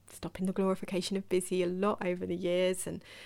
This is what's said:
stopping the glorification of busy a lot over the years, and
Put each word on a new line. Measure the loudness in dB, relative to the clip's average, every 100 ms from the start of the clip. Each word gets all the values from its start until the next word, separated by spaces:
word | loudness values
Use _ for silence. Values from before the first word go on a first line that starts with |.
| -20
stopping | -10 -8 -2 0
the |
glorification | 2 2 2 -2 -2 0 -2
of | 2
busy | 0 2 2
a | 2
lot | 2 0 2
over | 0 -2
the | -2 -2
years, | 2 4 4 2 -4
and | -8 -10 -16